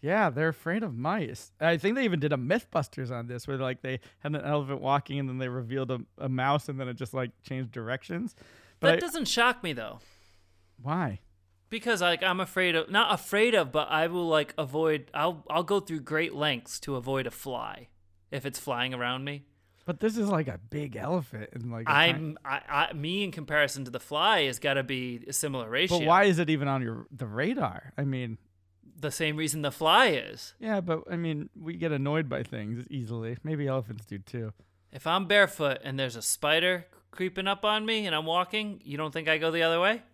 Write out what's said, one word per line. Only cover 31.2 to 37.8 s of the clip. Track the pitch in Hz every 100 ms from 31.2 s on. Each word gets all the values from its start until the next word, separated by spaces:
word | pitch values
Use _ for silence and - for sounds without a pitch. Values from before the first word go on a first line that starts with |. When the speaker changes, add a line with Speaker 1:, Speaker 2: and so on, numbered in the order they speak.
| 170 151 151 -
Speaker 1:
we | 160 170
get | 165
annoyed | 147 139 151 147
by | 131
things | 131 120 104 117 123
easily. | 143 113 117 113 127
Maybe | 151 156 143
elephants | 131 110 110 107
do, | 101
too. | 98 123 113 - _ _ _
Speaker 2:
If | 131 156
I'm | 180 185
barefoot | 208 190 - 147 131
and | 139 135
there's | 131 117
a |
spider | 104 - 147 156 180 180 170 - _
creeping | - 185 185 190
up | 196
on | 208 214